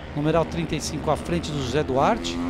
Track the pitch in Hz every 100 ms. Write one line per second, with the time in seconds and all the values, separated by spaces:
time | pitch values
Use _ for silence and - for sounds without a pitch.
0 | - 147 151 165 156 170 160 156 - 147
1 | 156 139 - 170 151 147 127 147 131 131
2 | 165 226 - -